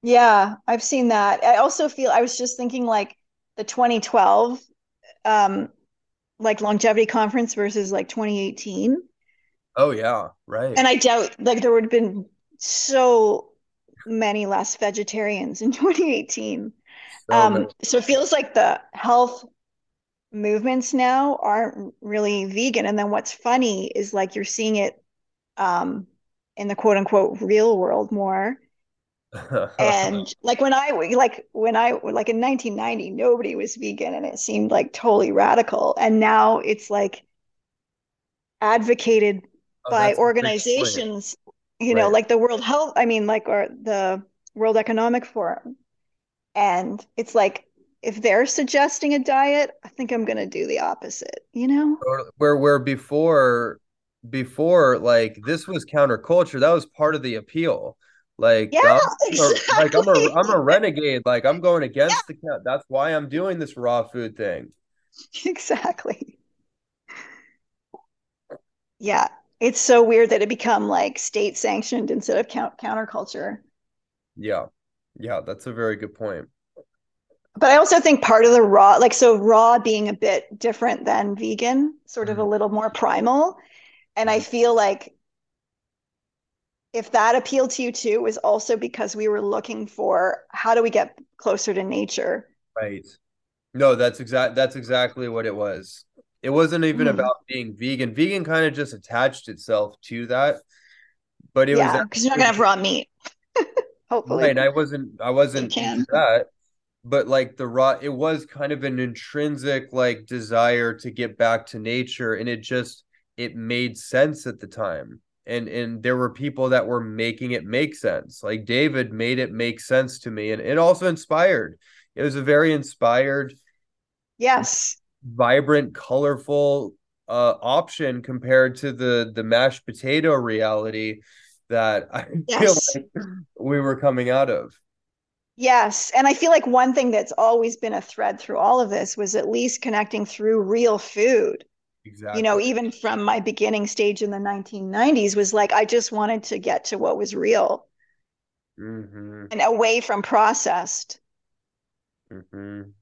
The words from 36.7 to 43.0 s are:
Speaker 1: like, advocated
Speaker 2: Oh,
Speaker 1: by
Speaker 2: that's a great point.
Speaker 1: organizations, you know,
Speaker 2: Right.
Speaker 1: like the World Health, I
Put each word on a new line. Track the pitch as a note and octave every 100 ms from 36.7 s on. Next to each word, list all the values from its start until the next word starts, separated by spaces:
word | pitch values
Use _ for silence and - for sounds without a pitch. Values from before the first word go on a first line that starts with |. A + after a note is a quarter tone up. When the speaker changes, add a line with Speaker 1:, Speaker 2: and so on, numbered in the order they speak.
| G#3+ -
Speaker 1:
like, | G3+ G3 - _ _ _ _ _ _ _ _ _ _ _ _ _ _
advocated | G#3+ A#3 A3 A#3+ A3+ A3+ G#3 G3 _ _ _ _ -
Speaker 2:
Oh, |
Speaker 1:
by | A3+ G#3
Speaker 2:
that's | -
a |
great | A#3+ A#3 A#3 G#3+ A#3+ B3+
point. | - -
Speaker 1:
organizations, | A3 G#3 G3+ - _ _ _ _
you | A#3
know, | A3+ G#3
Speaker 2:
Right. |
Speaker 1:
like | G#3+ G#3+
the | A#3
World | A#3+ A3+
Health, | A3+ C#4+ D#4
I | -